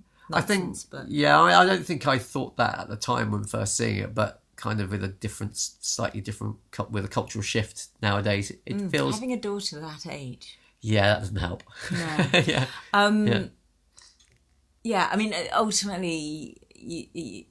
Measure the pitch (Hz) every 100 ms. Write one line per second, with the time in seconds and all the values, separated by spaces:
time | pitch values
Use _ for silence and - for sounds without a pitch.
0 | _ _ - 143 - 202 175 - - 139
1 | - 147 147 151 175 175 185 185 156 156
2 | 139 131 - 135 131 - 110 - - 110
3 | - 123 110 104 104 110 101 - 113 101
4 | 101 110 104 - _ - 107 107 95 101
5 | 98 98 107 - 107 - - - - -
6 | 110 104 101 104 107 107 _ - - 107
7 | 101 110 - 107 101 113 104 - - _
8 | 104 101 104 101 101 - - 202 190 147
9 | 135 214 254 247 208 202 196 151 160 151
10 | 165 143 127 - - - _ _ 107 107
11 | 101 104 92 101 90 87 - - - 175
12 | 160 156 160 175 - 147 131 - - 202
13 | 208 214 208 - 185 - _ _ _ -
14 | - _ _ _ _ _ _ _ 226 196
15 | - 202 220 165 - 151 214 190 202 185
16 | 180 160 151 156 139 - - - - 165
17 | - - 135 92 -